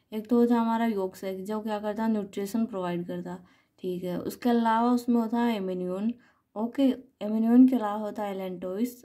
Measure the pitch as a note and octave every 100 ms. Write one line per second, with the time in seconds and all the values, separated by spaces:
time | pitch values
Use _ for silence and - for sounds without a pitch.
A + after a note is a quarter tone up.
0 | - G#3+ G#3+ A#3+ A#3+ A#3+ A3+ A3+ A#3 G3+
1 | F#3+ - F#3+ F#3+ F#3+ G#3+ A3 G#3 G#3+ G#3
2 | A3+ G#3+ G3 G3+ G3+ A#3 A3+ F#3+ F3+ F3
3 | F3 F3+ F3 F3+ - _ _ _ F#3 F3+
4 | F3+ F3 - - B3 A#3 A3+ A3+ A#3+ A#3+
5 | B3 A#3 A3 A#3 A#3 G#3+ F#3 F3+ F3+ F#3
6 | A3 - _ _ _ G3+ A#3+ C#4 C4+ -
7 | - - G#3 A3 A3+ B3 C4 B3 G#3 G#3
8 | G#3+ G#3 G3+ F#3+ F#3 F3+ F#3 G3 B3 -